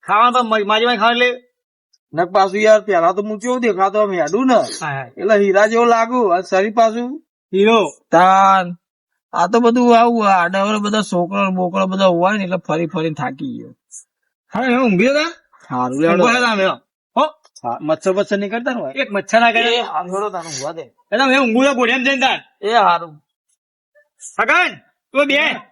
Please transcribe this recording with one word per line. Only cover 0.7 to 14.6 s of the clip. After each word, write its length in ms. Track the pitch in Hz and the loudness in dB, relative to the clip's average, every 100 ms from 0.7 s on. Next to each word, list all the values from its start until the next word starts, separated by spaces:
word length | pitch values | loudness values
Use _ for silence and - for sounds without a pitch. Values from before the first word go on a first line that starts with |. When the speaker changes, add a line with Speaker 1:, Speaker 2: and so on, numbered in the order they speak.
| 214 240 | 2 0
Speaker 1:
માજી 140 | 233 | 2
ખાવા 140 | 226 240 | 0 2
એટલે 140 | 247 247 _ _ _ _ _ _ _ | 0 -2 _ _ _ _ _ _ _
Speaker 2:
ને 100 | 156 180 | -6 -2
પાછું 360 | 196 190 196 | 0 0 2
યાર 200 | 214 214 | 4 4
પહેલા 320 | 208 180 165 | 2 0 2
તો 80 | 185 | -2
હું 160 | 208 214 | -6 -8
કેવું 200 | 240 254 | -4 -2
દેખાતો 380 | 233 185 196 208 | -2 0 -2 0
આમ 120 | 208 | -2
હેડું 340 | 185 147 196 262 | -2 -2 0 2
ને. 120 | 226 127 | 2 0
Speaker 1:
હા, 220 | - 156 | -8 -10
હા. 140 | 135 127 | -10 -12
Speaker 2:
એટલે 280 | - 196 208 | -6 0 2
હીરા 280 | 202 190 220 | 4 4 2
જેવો 180 | 226 240 | 2 2
લાગુ. 340 | 233 233 247 214 | 2 0 0 0
અને 120 | 175 | 0
શરીર 300 | 190 190 208 | 0 -2 0
પાછું 360 | 214 226 226 240 311 _ _ _ | 2 0 0 -8 -12 _ _ _
Speaker 1:
હીરો. 260 | 185 208 226 185 - _ | 2 4 4 0 -6 _
Speaker 2:
તાન. 540 | 165 185 190 196 190 180 175 _ _ _ _ _ | 4 6 6 4 4 0 -10 _ _ _ _ _
આ 140 | - 180 | -4 0
તો 100 | 233 | 2
બધું 280 | 240 240 240 233 | 2 2 4 6
આવું 300 | 233 233 208 | 4 2 2
આડાવડ 540 | 190 170 196 202 214 | 2 2 0 -2 -2
બધા 220 | 208 214 202 | -2 -2 -2
છોકરા 380 | 180 175 202 196 | -2 -2 -2 -2
બોકરા 360 | 185 180 190 190 | -2 -2 -2 -2
બધા 260 | 190 190 | 2 2
હોય 260 | 170 180 208 | 2 0 -2
ને 60 | |
એટલે 160 | 185 185 - | -4 -6 -4
ફરી 220 | 160 165 | -4 -4
ફરીને 220 | 180 160 151 | -4 -6 -6
થાકી 380 | 131 135 139 | -10 -8 -12
ગયો. 180 | 117 - - _ - _ _ _ _ _ | -12 -16 -20 _ -20 _ _ _ _ _
Speaker 1:
હા, 120 | 202 | -4